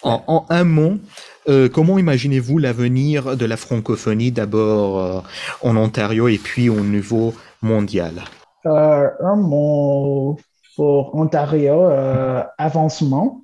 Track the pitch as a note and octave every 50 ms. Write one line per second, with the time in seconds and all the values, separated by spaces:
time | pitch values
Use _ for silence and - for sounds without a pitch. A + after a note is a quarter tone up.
0 | - C3+ A#2 A2+ - - D#3+ D#3+ D#3+ - E3+ E3+ F3+ E3+ D#3+ D#3 D3+ E3 G3+ G#3
1 | - - - - - - - _ _ D3+ C#3 C3+ C3 B2 B2 D#3 D#3 E3+ F#3+ G3
2 | F#3 E3 C#3 B2+ A#2 C#3+ C#3 C3 B2 A#2+ C#3+ E3 D3 B2+ A#2 A#2 B2 B2 B2+ C3
3 | C#3 D3 D3+ C#3+ B2 C3+ B2+ B2+ A#2+ A2 A2+ G#2+ - - B2+ A2+ G#2+ - A#2 G#2
4 | - A2 G#2+ G#2+ A#2 B2+ A#2+ A#2 G#2+ G2+ G#2 A2 A2 G#2+ G#2+ G#2+ G2+ G2 G2 F#2+
5 | F#2 F2+ F#2 F#2 F2+ - - - - - - - - B2+ A2+ A2 A2 A2+ A2 -
6 | G#2+ G#2 A2+ A2 A#2 B2 A2 G2+ - - - - A#2+ A#2+ A2 G#2+ G2+ G2+ G2+ G#2
7 | G2 G2+ A#2 A2+ A2+ A2+ A2+ A2+ - - _ _ - A2 A2 G#2+ G#2 G2 G2 F#2
8 | F2 E2 E2 F2 E2+ - - - - _ _ _ _ E3 D#3 D3+ D3+ D3+ D3+ C#3+
9 | C#3+ C3+ - - F3 F3+ G3+ G#3 G3+ E3+ C#3+ D3 D3 D3 D3+ D3 C#3+ C#3+ C#3+ C#3
10 | C#3 C#3+ C#3 C#3 C3+ C#3 D#3 D3+ _ _ _ _ _ _ _ - D3 D3 C#3+ C#3+
11 | C3+ C#3 - D3+ D#3+ D#3 E3+ D3+ D3 C#3+ D#3+ D3+ C#3+ C#3 D3 D#3+ F#3 F3+ D3 C3+
12 | C3+ C3+ C3 C3 C3 C3 C3 B2 - - - - D3 D#3 D3 E3 D#3+ D#3+ D#3 -
13 | D#3+ C#3 C3 C#3 G3 C4 C4+ -